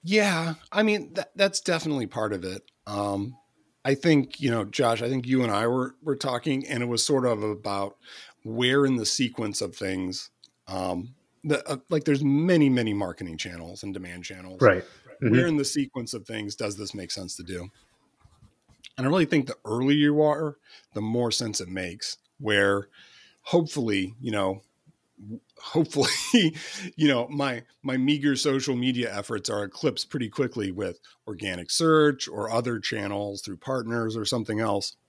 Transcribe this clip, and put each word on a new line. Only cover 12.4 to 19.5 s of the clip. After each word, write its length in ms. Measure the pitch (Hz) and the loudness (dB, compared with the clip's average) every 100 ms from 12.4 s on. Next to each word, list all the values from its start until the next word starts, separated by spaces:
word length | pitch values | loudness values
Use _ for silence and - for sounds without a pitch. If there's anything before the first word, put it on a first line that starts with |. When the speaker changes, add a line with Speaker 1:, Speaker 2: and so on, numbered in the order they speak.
| 170 175 143 | 4 6 6
Speaker 1:
many 240 | 127 113 | 4 2
marketing 420 | 101 95 85 90 80 | -2 -4 -6 -10 -10
channels 460 | - 87 82 - | -10 -10 -12 -12
and 100 | 101 | -10
demand 320 | 98 90 87 | -10 -12 -12
channels. 380 | 87 95 92 - | -14 -14 -16 6
Speaker 2:
Right. 220 | 120 92 - - - - | 6 6 -2 -18 -20 -4
Speaker 1:
Where 100 | 113 | 4
Speaker 2:
Mm-hmm. 180 | 117 175 | 4 4
Speaker 1:
in 80 | 156 | 2
the 60 | 135 | 0
sequence 480 | 147 135 131 113 | -2 -4 -4 -8
of 120 | 117 - | -10 -10
things 280 | 110 104 | -8 -8
does 220 | 98 107 101 | -6 -6 -6
this 160 | 101 | -10
make 160 | 104 90 | -10 -10
sense 260 | - 90 - | -10 -10 -12
to 60 | |
do? 260 | 85 90 90 _ _ _ _ _ _ _ _ _ _ _ - - | -10 -10 -10 _ _ _ _ _ _ _ _ _ _ _ -20 -4
And 100 | 131 | 0
I 40 | |
really 160 | 180 156 | 2 4
think 200 | 160 | 2
the 100 | 131 | 0